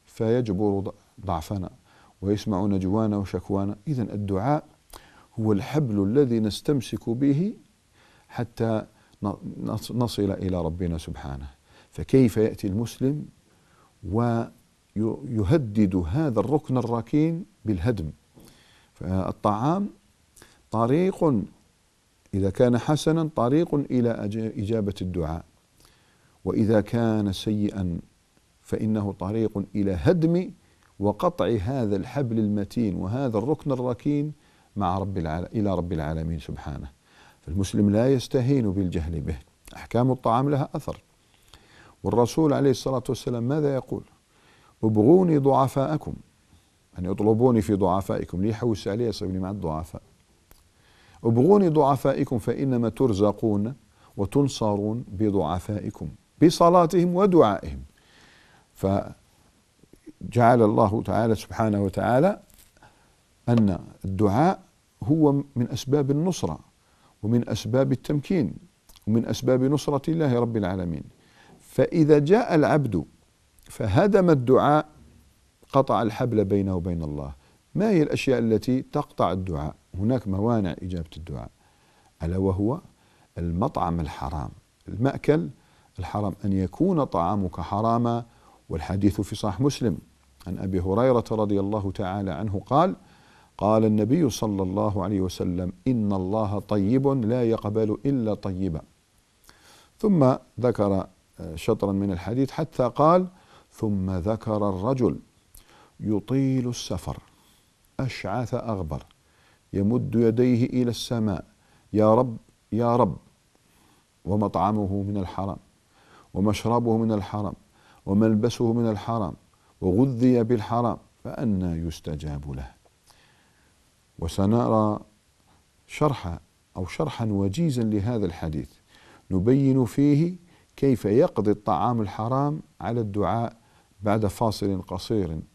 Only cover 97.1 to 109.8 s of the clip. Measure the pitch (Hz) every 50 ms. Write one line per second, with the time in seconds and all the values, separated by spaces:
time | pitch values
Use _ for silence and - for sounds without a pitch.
97.1 | 135 131 110 104 120 127 120 113 113 107 - 104 107 113 110 107 107 - - 139
98.1 | 139 127 113 107 101 - - 101 92 92 95 92 80 69 - _ _ _ _ _
99.1 | _ _ _ _ _ _ _ - _ _ _ - - - - _ _ _ - 214
100.1 | 196 160 135 127 139 - - _ _ 110 120 123 107 - 104 101 98 95 - -
101.1 | _ _ _ _ _ - 90 85 80 82 - - 110 - 101 101 98 98 101 101
102.1 | 90 87 87 95 117 131 139 135 - - 160 - - - 127 117 - - 143 160
103.1 | 175 185 185 180 - - _ _ - - _ _ _ - - 107 104 98 92 95
104.1 | 92 90 82 107 110 107 - 113 107 104 104 101 95 92 98 123 139 131 120 87
105.1 | 67 - - _ _ _ _ _ _ - - _ - - - _ _ - 107 104
106.1 | 107 98 95 - 127 139 135 131 131 131 120 123 117 - - - 104 87 - -
107.1 | 67 - - _ _ _ _ _ _ _ _ _ _ _ _ _ _ - 135 123
108.1 | - - - 92 101 123 123 - 127 117 - 117 107 95 87 76 73 65 - -
109.1 | _ _ _ _ _ _ _ _ _ _ _ _ - 95